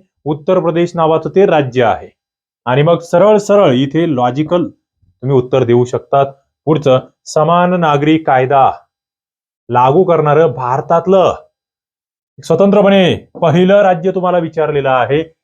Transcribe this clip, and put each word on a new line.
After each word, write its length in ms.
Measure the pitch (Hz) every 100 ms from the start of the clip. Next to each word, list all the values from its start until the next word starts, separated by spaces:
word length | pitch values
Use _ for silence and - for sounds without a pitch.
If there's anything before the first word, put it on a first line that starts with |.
| _ _
उत्तर 360 | - 156 156 185
प्रदेश 320 | 165 165 170 170
नावाचं 340 | 160 160 151
ते 160 | 185 196
राज्य 380 | 156 131 127
आहे. 260 | 113 - 90 _ _ _ _ _ 120
आणि 160 | 131
मग 180 | 160 170
सरळ 380 | - 175 202 214
सरळ 340 | 196 202 185
इथे 440 | 123 139 151 170 123
लॉजिकल 540 | 123 131 151 175 156 _ _ _
तुम्ही 340 | _ _ 131 135
उत्तर 260 | 127 135
देऊ 220 | 120 120 123
शकतात. 400 | 120 - 139 139 - _ _ 143
पुढचं, 340 | 156 135 127 - _ -
समान 540 | 156 156 175 180 180
नागरी 380 | 160 143 147 160
कायदा 540 | 156 131 127 139 117 - _ _ _ _ _ _ _ _ -
लागू 340 | 123 127 165
करणारं 440 | 180 160 151 147 165
भारतातलं 880 | 123 123 139 151 170 175 190 143 - - _ _ _ _ _ _ _ _ -
स्वतंत्रपणे 720 | - 165 202 202 196 196 175 113 - -
पहिलं 400 | 170 170 185 202
राज्य 300 | 196 175 185
तुम्हाला 260 | 185 180 180
विचारलेलं 520 | 160 165 151 143 135
आहे. 440 | 127 113 147 160 _